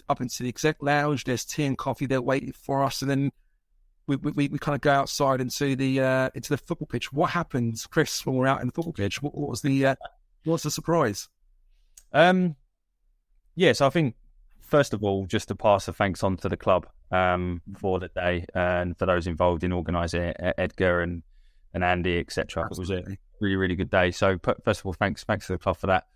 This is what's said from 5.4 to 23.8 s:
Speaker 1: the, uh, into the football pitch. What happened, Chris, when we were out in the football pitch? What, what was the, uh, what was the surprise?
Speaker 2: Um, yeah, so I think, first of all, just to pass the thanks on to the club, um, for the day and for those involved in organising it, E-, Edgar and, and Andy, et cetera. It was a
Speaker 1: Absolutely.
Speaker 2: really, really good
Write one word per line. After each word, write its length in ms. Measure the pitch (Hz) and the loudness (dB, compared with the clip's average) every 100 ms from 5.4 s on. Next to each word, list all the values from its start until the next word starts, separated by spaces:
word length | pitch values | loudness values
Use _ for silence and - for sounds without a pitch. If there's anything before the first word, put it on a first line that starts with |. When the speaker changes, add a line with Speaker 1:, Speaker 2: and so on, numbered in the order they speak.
| 127 - 143 135 | -2 -2 -2 0
Speaker 1:
the, 260 | 135 131 | 0 2
uh, 280 | 131 131 131 123 | 2 2 0 -4
into 140 | - | -4
the 80 | 147 | -4
football 300 | - 170 - | -4 -8 -6
pitch. 260 | 123 - | -6 -4
What 160 | 139 165 | -2 0
happened, 520 | 175 160 131 117 113 - | -2 -2 -2 -2 -4 -2
Chris, 340 | 165 143 - - | 0 0 0 -2
when 100 | 131 | 0
we 60 | |
were 60 | 131 | 2
out 120 | 139 | 0
in 80 | 123 | -2
the 60 | |
football 200 | - 170 | -4 -6
pitch? 280 | 151 101 - | -2 -4 -2
What, 140 | 143 - | -6 -6
what 140 | 143 | -6
was 120 | 123 | -2
the, 240 | 139 135 135 | 0 2 2
uh, 100 | 135 - _ _ _ | 0 -6 _ _ _
what 100 | 156 | -4
was 100 | 165 | -2
the 80 | 147 | -2
surprise? 580 | 151 156 165 123 98 - _ _ _ _ _ _ - _ | -4 0 2 2 -2 -10 _ _ _ _ _ _ -20 _
Speaker 2:
Um, 440 | 143 175 185 180 151 _ _ _ _ _ _ _ _ _ - | 6 6 6 2 -2 _ _ _ _ _ _ _ _ _ 2
yeah, 180 | 175 | 4
so 140 | 117 139 | 6 4
I 20 | |
think, 260 | 170 143 - - _ - - | 4 0 -2 -16 _ -20 -20
first 320 | - 151 139 | 2 4 4
of 100 | 107 | 2
all, 220 | 104 98 95 | 0 0 0
just 200 | 107 - | -2 -4
to 80 | 101 | 0
pass 300 | 110 98 - | 4 4 2
the 80 | |
thanks 300 | - 101 85 | -2 -2 0
on 140 | 98 92 | -2 -2
to 120 | 95 | -4
the 80 | 90 | -2
club, 300 | - 90 - - - | 2 2 0 -18 -2
um, 500 | 92 92 90 90 87 - 98 | 2 2 2 -2 -6 -10 -6
for 220 | 101 92 | -2 -2
the 80 | 90 | -4
day 360 | - 90 90 - | -4 -2 -2 -2
and 440 | 92 90 90 90 85 | -2 0 0 -2 -2
for 100 | 90 | 0
those 180 | 90 87 | 0 0
involved 380 | 78 90 85 | 0 2 2
in 80 | 90 | 0
organising 500 | 90 85 87 85 90 | -2 -2 -2 -2 -2
it, 160 | 85 - | -4 -4
E-, 120 | 90 - | -4 -2
Edgar 420 | 92 - 92 87 | -2 0 2 2
and, 220 | 87 85 - - - _ - | 0 -6 -12 -20 -20 _ -10
and 100 | 87 | -2
Andy, 360 | 90 90 87 87 | 0 2 0 -2
et 120 | - | -2
cetera. 340 | - - - 80 | -4 -4 -4 -6
It 120 | 82 | -6
was 140 | 90 | -6
a 60 | 92 | -6
Speaker 1:
Absolutely. 220 | 95 95 _ - | -6 -14 _ -4
Speaker 2:
really, 160 | 101 95 | 0 2
really 200 | 92 | 0
good 140 | 90 | 0